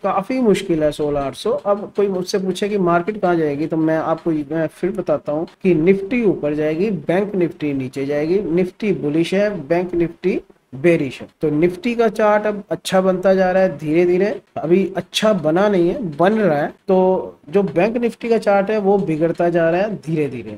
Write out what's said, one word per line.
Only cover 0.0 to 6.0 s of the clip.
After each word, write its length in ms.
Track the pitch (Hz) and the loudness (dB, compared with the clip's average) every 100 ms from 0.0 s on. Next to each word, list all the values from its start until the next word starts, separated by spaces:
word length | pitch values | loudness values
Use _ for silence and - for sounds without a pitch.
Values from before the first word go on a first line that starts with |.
काफ़ी 360 | 196 190 190 262 | -4 -2 -2 0
मुश्किल 420 | 226 185 - 160 | 2 2 0 0
है 60 | 151 | 0
सोलह 280 | 147 147 143 | 0 -2 -2
आठ 140 | 135 | -4
सौ। 160 | 135 208 | -6 -4
अब 420 | 269 202 202 180 - | -2 -2 -2 -2 -2
कोई 120 | 202 | 0
मुझसे 300 | 185 180 202 | -2 -4 -4
पूछे 300 | 190 180 202 | -4 -4 -2
कि 100 | 208 | 0
मार्केट 420 | 175 175 175 214 | 2 2 0 -2
कहाँ 160 | 180 170 | 0 0
जाएगी, 300 | 151 143 160 | 0 -2 -2
तो 100 | 160 | 0
मैं 200 | 156 160 | 0 0
आपको, 340 | 143 160 170 | -2 -2 -2
मैं 360 | 156 139 160 156 | -4 -4 -4 -4
फिर 220 | - 180 | -4 -6
बताता 400 | 208 170 143 - | -4 -2 -2 -2
हूँ 140 | 147 175 - | -6 -6 -2
कि 120 | 190 | 0
निफ्टी 480 | 160 170 196 | 4 4 2